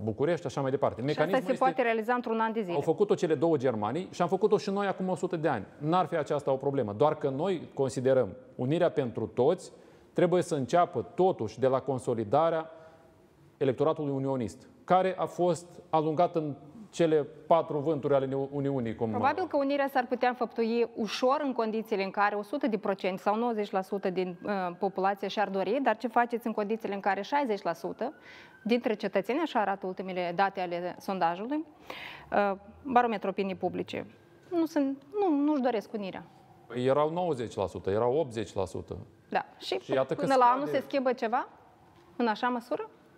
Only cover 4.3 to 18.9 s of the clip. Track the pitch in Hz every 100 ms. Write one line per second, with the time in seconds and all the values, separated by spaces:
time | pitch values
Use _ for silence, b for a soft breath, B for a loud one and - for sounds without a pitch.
4.3 | 185 208 208 - 196 202 185 185 180 180
5.3 | 170 156 120 95 - 147 180 160 165 143
6.3 | 147 143 131 143 139 107 104 147 151 143
7.3 | 135 185 175 120 - 135 135 127 131 104
8.3 | - - - 127 165 170 - 127 113 107
9.3 | - 131 180 - B B B B - 170
10.3 | 180 - 151 123 170 170 127 104 - 185
11.3 | - 107 - 127 131 135 131 - 113 104
12.3 | 135 165 165 160 B B B B - _
13.3 | _ - _ 135 110 147 151 147 135 135
14.3 | 131 107 - - - - 185 185 180 160
15.3 | - 175 160 - - - 160 156 151 175
16.3 | 170 151 - - - - - 165 156 139
17.3 | - - 165 - 151 139 147 139 139 135
18.3 | 135 139 143 139 139 113